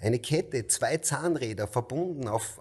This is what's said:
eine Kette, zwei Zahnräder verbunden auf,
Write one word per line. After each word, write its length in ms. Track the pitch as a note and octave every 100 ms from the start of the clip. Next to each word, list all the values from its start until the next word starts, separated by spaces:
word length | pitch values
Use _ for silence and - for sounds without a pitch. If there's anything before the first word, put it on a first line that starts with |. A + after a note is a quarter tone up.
eine 180 | G#2 A#2+
Kette, 460 | - D#3+ - C3 G#2+
zwei 300 | - A#2 D#3+
Zahnräder 680 | - C#3+ F3 D#3 A#2 G#2+ G#2
verbunden 600 | B2 A#2+ C3+ F3+ D3 A#2
auf, 320 | A2 - -